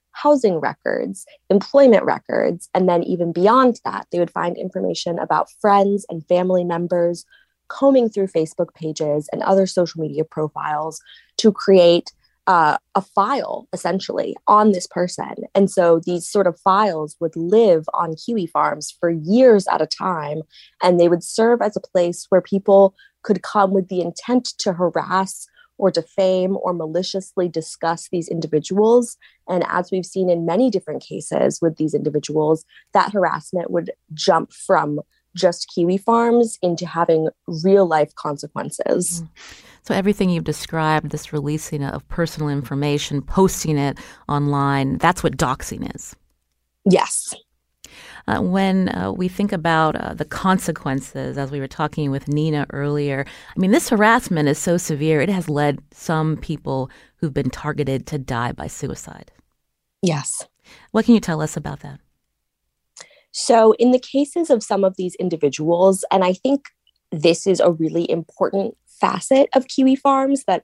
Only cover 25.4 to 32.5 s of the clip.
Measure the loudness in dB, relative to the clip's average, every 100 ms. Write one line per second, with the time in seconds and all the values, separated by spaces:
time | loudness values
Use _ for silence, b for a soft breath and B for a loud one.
25.4 | -18 b b -2 0 0 -4 -2 0 2
26.4 | 0 -2 -4 -4 -4 -4 -4 -8 -8 -4
27.4 | -4 -4 -8 -6 -6 -6 -6 -8 -6 -6
28.4 | -2 -2 -2 0 4 4 2 -10 b b
29.4 | -6 -4 -2 -4 -4 -6 -4 -2 0 0
30.4 | 0 2 2 0 -6 -12 -10 -12 -4 0
31.4 | 0 0 -2 0 -2 -2 -2 -4 -4 -2
32.4 | 0